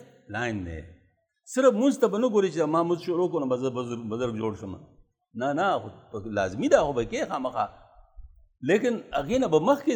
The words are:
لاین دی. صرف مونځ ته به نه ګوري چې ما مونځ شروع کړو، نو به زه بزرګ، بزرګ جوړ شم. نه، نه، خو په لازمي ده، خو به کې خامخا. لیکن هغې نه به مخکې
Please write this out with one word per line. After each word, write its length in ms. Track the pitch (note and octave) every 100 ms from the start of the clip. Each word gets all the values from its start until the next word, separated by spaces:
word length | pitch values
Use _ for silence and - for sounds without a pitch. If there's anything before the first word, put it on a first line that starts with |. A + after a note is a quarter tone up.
| - _ -
لاین 280 | G#2+ A#2+ G#2 F2
دی. 140 | D#2+ - - _ _ _ _ -
صرف 240 | B3+ C4
مونځ 260 | G#3 C4+ C4
ته 80 | G#3+
به 100 | G3+
نه 100 | B3+
ګوري 200 | G#3 F#3+
چې 220 | D#3 D3+
ما 80 | E3
مونځ 220 | E3+ E3+ F3
شروع 220 | E3+ F3
کړو، 100 | D#3+
نو 120 | C3
به 60 | B2
زه 120 | C3
بزرګ، 320 | A#2+ A#2+ A#2 A2+
بزرګ 220 | A2+ B2+ A2
جوړ 180 | A2 G2+
شم. 140 | G2 E2+ - _ _ _ _
نه، 200 | A2 C3+
نه، 140 | C#3+ G3 C#3
خو 100 | G#2 - -
په 220 | G#2+ G#2+ G2+
لازمي 280 | F#2+ G2+ C#4
ده، 140 | A3+
خو 100 | D3+
به 120 | B2+ A2
کې 240 | B3 A#3
خامخا. 380 | D#3 C3 A#2+ G2+ - - - _ - - _ _ _
لیکن 380 | B2 G3+ B3 A3 -
هغې 240 | C#3 C#3+ B3+
نه 80 | A3
به 120 | D#3
مخکې 360 | F#3+ C#4 D4+